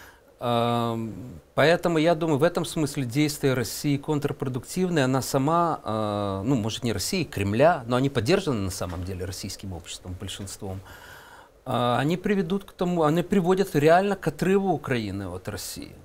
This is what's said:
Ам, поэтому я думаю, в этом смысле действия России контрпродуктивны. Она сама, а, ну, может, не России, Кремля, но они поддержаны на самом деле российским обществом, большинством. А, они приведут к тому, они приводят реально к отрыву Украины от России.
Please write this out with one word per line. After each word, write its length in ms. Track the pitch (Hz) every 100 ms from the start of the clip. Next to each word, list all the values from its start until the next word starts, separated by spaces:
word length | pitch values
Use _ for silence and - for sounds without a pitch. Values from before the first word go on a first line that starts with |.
| - - _ _
Ам, 760 | 120 120 117 120 117 113 113 92 123 80 - -
поэтому 420 | 143 170 175 165
я 160 | 156
думаю, 240 | 165 165 143
в 60 |
этом 200 | 165 170 160
смысле 400 | - 147 147 127
действия 500 | 123 151 147 139 127
России 420 | 110 - 151 139
контрпродуктивны. 1040 | 143 147 139 131 135 127 - - 185 165
Она 220 | 127 131
сама, 560 | 123 139 139 165 170 143
а, 600 | - 110 107 104 101 98
ну, 120 | 104 139
может, 280 | 107 -
не 100 | 120
России, 300 | 98 - 190
Кремля, 600 | 151 - 101 107 151 165 117
но 80 | 123
они 140 | 139
поддержаны 500 | 139 113 196 190 117
на 100 | 98
самом 320 | - 90 87
деле 220 | 90 92 90
российским 480 | 90 95 - 98
обществом, 420 | 87 - - 90 90
большинством. 600 | 98 - 98 - 101 95 98 - - - - - - _ -
А, 320 | 120 120 120
они 200 | 139 180
приведут 480 | 196 202 196 196 -
к 80 |
тому, 280 | - 180 175
они 200 | 151 165
приводят 520 | - 196 175 190 190 151
реально 400 | 147 175 202 196
к 120 | -
отрыву 460 | - 185 196 196
Украины 540 | 151 - 123 104 98 98
от 200 | 90 -
России. 480 | 98 - - - -